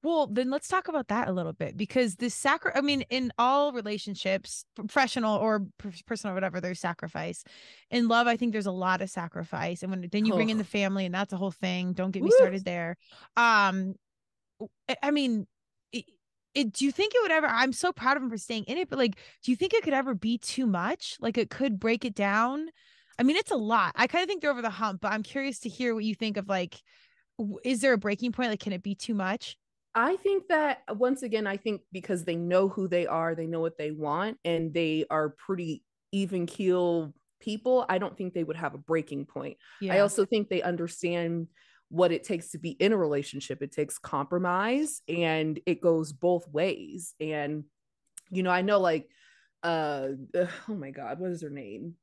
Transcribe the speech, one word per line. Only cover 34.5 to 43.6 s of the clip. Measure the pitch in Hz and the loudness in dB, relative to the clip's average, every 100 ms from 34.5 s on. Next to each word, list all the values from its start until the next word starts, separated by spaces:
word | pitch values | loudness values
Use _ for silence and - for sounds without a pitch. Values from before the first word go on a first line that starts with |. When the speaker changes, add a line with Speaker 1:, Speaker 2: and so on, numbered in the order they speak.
| 165 165 | 0 0
Speaker 2:
they | 156 165 156 156 | 0 2 0 0
are | 156 151 | 0 0
pretty | 147 - 185 170 156 _ _ _ | -4 -6 -4 -4 -8 _ _ _
even | 196 196 185 170 | -2 -2 -2 -4
keel | - 190 180 175 170 156 - _ _ | -2 2 4 4 2 -2 -10 _ _
people, | - 214 254 254 - | -8 -4 2 2 2
I | 185 | 0
don't | 196 - | -2 -6
think | 185 | -6
they | 175 | -4
would | 160 160 | -4 -4
have | 160 | -6
a | 139 | -8
breaking | 143 160 156 143 139 | -2 -2 -2 -8 -8
point. | - 135 - - - 196 | -10 -10 -12 -20 -10 0
I | 180 | 4
Speaker 1:
Yeah. | |
Speaker 2:
also | 202 - 196 | 4 4 2
think | 220 208 | 2 0
they | 185 | -2
understand | - 175 170 - 175 175 170 170 165 _ _ _ _ | 0 -2 -4 -4 -2 -2 0 -2 -6 _ _ _ _
what | 160 208 | 2 4
it | - | 4
takes | - 175 165 | -2 -6 -6
to | 160 | -10
be | 165 | -8
in | 139 196 | 0 2
a | 220 | 4
relationship. | 165 143 139 139 - 135 | 2 0 -4 -10 -8 -8